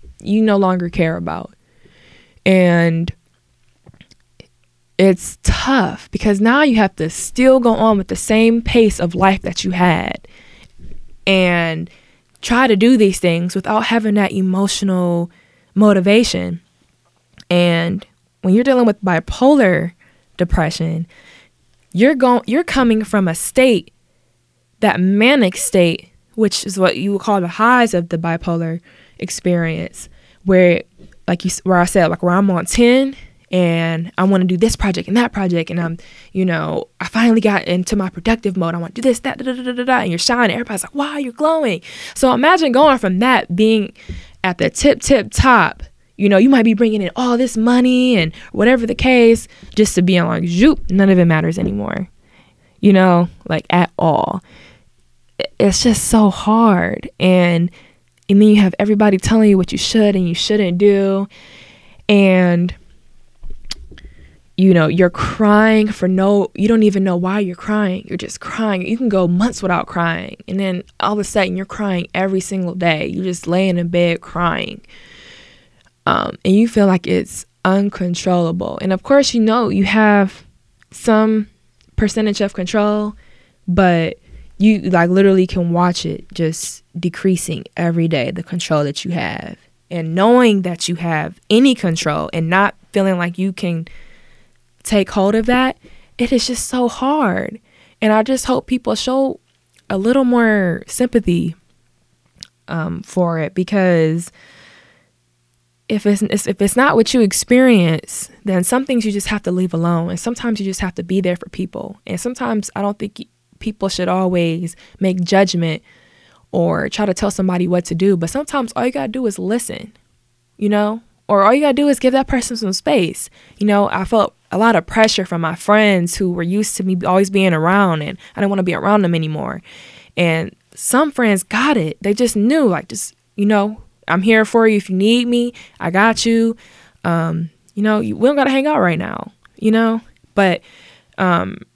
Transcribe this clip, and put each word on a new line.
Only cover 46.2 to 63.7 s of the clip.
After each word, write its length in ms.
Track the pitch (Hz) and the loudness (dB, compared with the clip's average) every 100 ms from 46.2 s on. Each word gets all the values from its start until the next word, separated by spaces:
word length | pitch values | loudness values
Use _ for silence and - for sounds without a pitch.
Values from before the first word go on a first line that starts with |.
| 202 | 2
know, 80 | 196 | 6
you 140 | 247 | 6
might 140 | 269 | 6
be 100 | 226 | 4
bringing 260 | 214 233 214 | 2 2 0
in 100 | 185 - | -4 -2
all 220 | 247 240 | 0 0
this 180 | 254 220 | 0 0
money 600 | 226 247 247 254 254 226 | 2 4 4 2 2 2
and 180 | 160 - - | 0 -4 -10
whatever 340 | - 220 254 226 | 0 2 2 0
the 80 | |
case, 540 | 247 247 254 233 226 - - - | -2 2 6 6 4 0 -20 -6
just 200 | - 208 | 0 0
to 80 | - | 2
being 220 | 180 180 | 2 2
like, 220 | 170 175 170 | 0 -2 -4
zoop, 440 | 170 269 - - | 2 4 4 0
none 180 | 185 196 | 2 4
of 100 | 185 | 4
it 60 | |
matters 340 | 170 156 165 170 | 4 2 0 -2
anymore, 500 | 180 202 - - 185 _ _ _ _ _ _ _ | -4 -4 -6 -6 -8 _ _ _ _ _ _ _
you 120 | 202 | 4
know, 360 | 190 185 175 175 - - | 4 6 4 0 -4 -8
like, 180 | 160 - | -8 -2
at 200 | 175 180 - | 0 0 0
all. 440 | 165 151 - 185 - - - _ _ _ _ _ _ - | 0 0 -2 -6 -12 -20 -20 _ _ _ _ _ _ -14
I-, 60 | - - | -10 -2
it's 220 | 202 180 | 0 2
just 260 | 247 214 - | 0 0 2
so 200 | 226 208 | 2 2
hard. 800 | - - 220 226 180 87 - - - | 2 0 2 4 2 0 -6 -10 -2
And, 520 | 185 185 175 170 175 - _ _ _ _ - | 2 4 4 2 -2 -6 _ _ _ _ 0
and 140 | 202 | 4
then 60 | 214 | 6
you 120 | 208 | 6
have 140 | 190 - | 4 2
everybody 360 | 208 214 208 190 | 0 2 2 2
telling 320 | - 220 214 | 2 2 4
you 80 | 190 | 4
what 160 | 180 | 0
you 60 | - | -4
should 380 | - 226 208 196 | -2 2 2 2
and 120 | 180 | -2
you 60 | |
shouldn't 420 | 165 - 214 190 175 | -4 -2 0 0 2
do. 520 | 202 196 196 196 196 - - - - - _ - - | 2 4 2 -2 -4 -10 -20 -20 -20 -20 _ -8 2
And, 640 | 208 196 185 180 175 175 - - - _ - - _ - - - | 4 6 4 4 2 -2 -6 -18 -20 _ -20 -20 _ -12 -12 -12